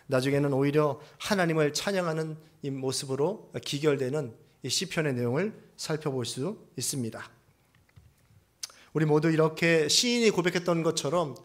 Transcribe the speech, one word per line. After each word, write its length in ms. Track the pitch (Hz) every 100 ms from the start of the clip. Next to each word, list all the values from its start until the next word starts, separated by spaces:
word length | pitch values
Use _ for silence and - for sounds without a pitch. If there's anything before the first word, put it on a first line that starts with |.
| -
나중에는 460 | 131 135 143 143
오히려 480 | 135 143 147 147 131 - -
하나님을 560 | - 202 170 160 147
찬양하는 600 | 147 202 196 175 160 160 156 - _
이 80 | 143
모습으로 840 | 139 131 127 139 131 156 214 - 123
기결되는 720 | - 143 151 135 127 151 127 - - _
이 60 | 131
시편의 460 | - 180 175 156
내용을 400 | 123 120 135 208 - - -
살펴볼 500 | - 156 156 131 117
수 320 | - 151 220 - -
있습니다. 460 | 123 143 113 - - - _ _ _ _ _ - - _ _ _ _ _ - - -
우리 120 | 151
모두 260 | 156 151 160
이렇게 580 | 160 156 160 170 165 151
시인이 420 | - 240 240 226
고백했던 520 | 180 175 175 180 170
것처럼 540 | 160 160 143 170 156 120